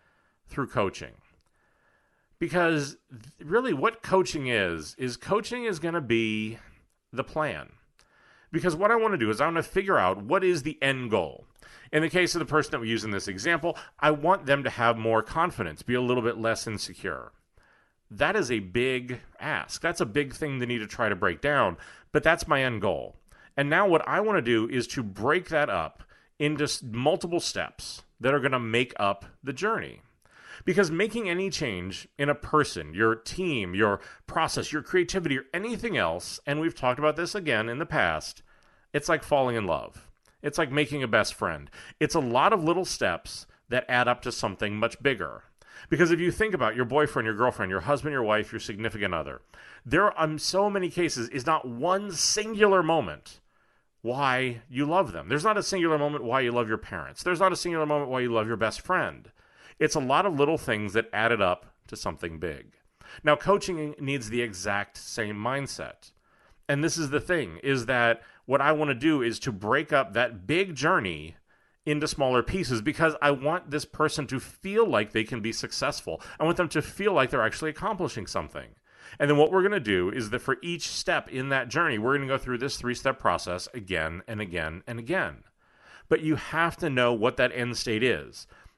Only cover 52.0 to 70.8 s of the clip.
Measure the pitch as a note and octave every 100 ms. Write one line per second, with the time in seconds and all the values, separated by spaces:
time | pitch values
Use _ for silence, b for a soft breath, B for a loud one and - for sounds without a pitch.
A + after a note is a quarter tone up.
52 | G#3 D#3+ - G#3 G#3+ G#3+ G#3 F#3+ D#3+ E3
53 | G2 D2 - - _ _ _ _ _ _
54 | A2+ B2+ C#3 B2+ B2+ A#2 - B2+ D3 F#3
55 | D3 E2 D#2 C#3 G3+ G#3 - F#3+ E3+ D3+
56 | D3 D3 A#2 C3 B2 A#2+ A2 A2 - F2+
57 | C#2+ - F3+ F3 F#3 E3+ F3 E3 D3+ D3
58 | C3+ B2+ B2 A2+ A2 A2 G#2+ - - F#3
59 | A2+ C2+ G1+ _ B B B B D#3 D#3
60 | B2+ D3 G3 C#3+ D3 D#3+ - G#2+ G#2 G#2+
61 | - G#2 A2+ A2+ F#2+ F2+ - _ - G#2+
62 | G2 D#2+ F2 D#2+ E2+ C#2 G#1 _ _ B
63 | B B D3+ D3 D#3 G#3 - E3 D3+ D3
64 | C#3 C#3 G#2+ A#2+ A#2 F#2 G2+ G2+ G2+ -
65 | - - G#2+ G#2 A2+ C#3 C3+ - C2+ -
66 | - _ b b b b - C#3+ D#3+ E3
67 | C#3+ C#3+ - F3 G2+ E2 C#3 C3+ A2+ B2
68 | A#2 A#2 B B - C3+ C#3 D3+ D3 A#2+
69 | D3+ D3 A#2 G#2+ C3+ G2 G#2 C3+ D#3 D3
70 | G2 G2 B2 A2 F#2+ E3 G3 C#3